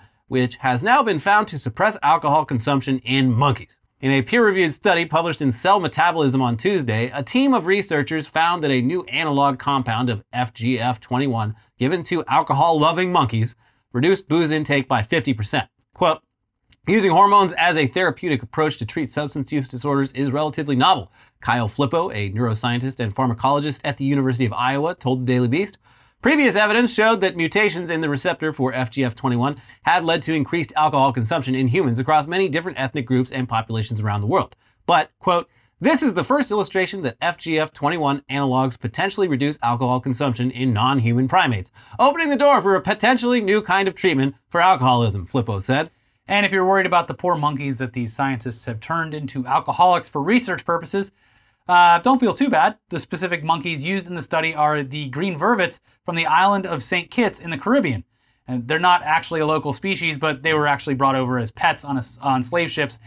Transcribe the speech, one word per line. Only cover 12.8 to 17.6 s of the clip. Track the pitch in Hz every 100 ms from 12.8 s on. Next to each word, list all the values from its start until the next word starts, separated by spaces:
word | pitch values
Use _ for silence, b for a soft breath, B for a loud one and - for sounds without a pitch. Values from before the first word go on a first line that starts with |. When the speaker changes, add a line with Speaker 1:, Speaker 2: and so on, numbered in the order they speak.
| 156 170 185
Speaker 1:
monkeys | 180 123 113 117 - _ _ _
reduced | 123 156 190 -
booze | 160 160
intake | 156 147 143 131
by | 123
fifty | 104 170 147
percent. | 110 104 147 - _ _ -
Quote, | 175 156 _ _ _ _ _ - -
"Using | 214 190
hormones | 170 202 202 185
as | 165